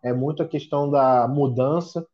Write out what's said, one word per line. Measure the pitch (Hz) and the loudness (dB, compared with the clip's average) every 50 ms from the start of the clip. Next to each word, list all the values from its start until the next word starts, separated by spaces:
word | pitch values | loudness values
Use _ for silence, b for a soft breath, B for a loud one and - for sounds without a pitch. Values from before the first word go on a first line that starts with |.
é | - 123 | -2 -2
muito | 123 127 131 147 156 - | -2 -2 -2 -4 -2 -4
a | 160 - | -6 -4
questão | - 147 147 - - 143 143 143 | -4 -8 -6 -4 -4 -2 -2 2
da | 143 139 131 131 127 123 120 120 | 2 4 4 4 4 4 2 2
mudança | 135 147 143 131 120 120 127 139 151 170 170 170 - 170 165 _ | 2 0 0 0 0 0 0 0 0 -2 -4 -6 -10 -10 -10 _